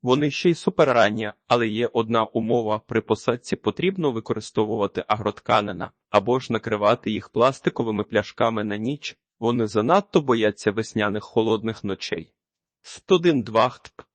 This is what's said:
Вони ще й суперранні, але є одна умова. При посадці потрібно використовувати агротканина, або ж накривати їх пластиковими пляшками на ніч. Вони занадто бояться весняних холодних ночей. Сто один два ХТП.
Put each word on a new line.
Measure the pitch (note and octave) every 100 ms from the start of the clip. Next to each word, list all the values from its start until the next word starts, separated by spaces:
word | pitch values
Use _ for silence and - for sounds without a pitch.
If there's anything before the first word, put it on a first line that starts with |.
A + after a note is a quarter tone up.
Вони | B2 C3 D3
ще | - F3+
й |
суперранні, | E3 - - D3 A#2+ G#2 A2 G#2+ - _
але | A#2+ A2+
є | G#2+ A#2
одна | A2+ A2+ A2+
умова. | A2 A2+ A2 A#2+ A2 G#2+ _
При | A2+
посадці | - G#2+ - A#2+ - -
потрібно | G#2+ - F3 F#3+ D3+
використовувати | A2+ - A2 - - A2 A2+ G2+ - -
агротканина, | G#2+ G#2 - - A2+ G#2 F2+ - _ _
або | G#2 G2 B2+
ж | -
накривати | A2+ A2+ G#2+ G#2 A#2+ -
їх | G#2 -
пластиковими | - B2 C3+ - - A#2 G#2+
пляшками | G#2 G#2+ G2+ - A#2 A2
на | G#2 G#2
ніч. | A2+ D3 - - _ _
Вони | A2+ A#2+ A2
занадто | A2 A2+ F#3 G3+ F3+
бояться | C#3 A#2 G#2+ G#2 -
весняних | G#2 A2 A2+ G#2 G#2
холодних | - - A2 A2 A2 A2
ночей. | G2+ F#2+ - E2+ D#2+ _ _ _ _ _
Сто | - - -
один | F#3 E3+ C#3+
два | G#2+ A2 B2
ХТП. | - - - -